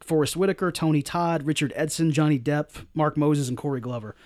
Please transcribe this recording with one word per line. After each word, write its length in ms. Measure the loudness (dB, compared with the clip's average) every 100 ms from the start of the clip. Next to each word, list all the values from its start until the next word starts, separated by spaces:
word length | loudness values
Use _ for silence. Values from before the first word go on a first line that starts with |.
Forrest 340 | 0 2 2 0
Whitaker, 360 | 0 0 -2
Tony 280 | 0 2 2
Todd, 420 | 0 -2 0 0
Richard 280 | -2 -2 -2
Edson, 380 | -2 -4 0 0
Johnny 260 | 4 2 2
Depp, 480 | 0 -2 -4 -10 -8
Mark 220 | 0 0 2
Moses, 320 | 2 2 0
and 100 | -4
Corey 220 | -4 -4
Glover. 360 | -6 -8 -10 -16